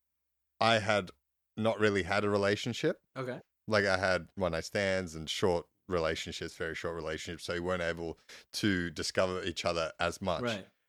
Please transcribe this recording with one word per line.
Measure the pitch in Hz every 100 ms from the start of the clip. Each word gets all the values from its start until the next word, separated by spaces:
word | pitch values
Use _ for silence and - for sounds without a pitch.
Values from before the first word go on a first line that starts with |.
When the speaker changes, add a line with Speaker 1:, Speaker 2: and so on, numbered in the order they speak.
| _ _ _ _ _ -
Speaker 1:
I | 113 113
had | 101 104 90 - _ _ _ -
not | 110 104
really | 107 101
had | 85 98
a | 104
relationship. | 101 98 104 127 113 156 - _ 131
Speaker 2:
Okay. | 127 135 - _ -
Speaker 1:
Like, | 107 98
I | 92
had | 95 90 80 -
one | 90
night | 82 -
stands | 104 98 95 90
and | 80 78
short | - 98 85 - _ -
relationships, | 90 80 82 - - 85 -
very | 85
short | 80 85
relationships, | 82 78 78 - 82
so | -
you | 87
weren't | 90 92
able | 85 85 82 78 - - -
to | - 107 92 85
discover | 78 - - 92 92
each | 87 -
other | - 82 80 -
as | 87 -
much. | 95 80
Speaker 2:
Right. | 120 104 92 _